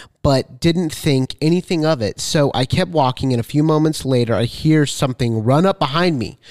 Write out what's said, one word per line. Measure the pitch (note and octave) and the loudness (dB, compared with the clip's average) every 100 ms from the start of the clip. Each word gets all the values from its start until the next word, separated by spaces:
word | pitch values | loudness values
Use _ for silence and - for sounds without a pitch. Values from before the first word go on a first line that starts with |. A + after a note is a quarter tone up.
| - _ | -20 _
but | D3 C3 - B2+ | 0 0 -2 -2
didn't | E3+ E3+ D#3+ | 0 0 -2
think | - D#3+ C3+ C3 - | -2 0 0 0 -2
anything | D#3 F3 - E3+ D#3 | 0 0 0 -2 0
of | D3+ | 0
it. | G2+ - | -2 -4
So | - D#3+ C#3+ | -2 0 0
I | A#2 C3 | 0 -2
kept | - F#3 | -2 0
walking, | E3 C3 B2 C3+ | 0 0 0 -2
and | B2 | -2
a | |
few | A2 D3 | 0 0
moments | D#3 D#3 D#3 - | 2 2 0 -2
later, | C3 B2+ A2+ | -2 0 2
I | G#2 | 0
hear | A#2+ - D#3 D#3 | -2 -2 2 2
something | C#3+ - C3+ B2 A#2+ A2+ | 2 -2 -4 -2 -2 0
run | A2 C#3+ | 2 2
up | F#3+ F#3+ | 2 0
behind | C#3+ D#3 F3+ C#3+ | -2 0 0 0
me. | G2+ - - | -4 -10 -20